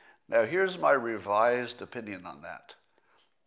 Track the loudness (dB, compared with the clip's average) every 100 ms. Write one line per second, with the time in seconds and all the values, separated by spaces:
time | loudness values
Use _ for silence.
0 | -20 _ 0 2 2 0 0 2 2 4
1 | 0 -4 0 2 4 2 -2 -10 -12 -12
2 | -10 -12 -14 -16 -16 -16 -18 -20 _ _
3 | _ _ _ _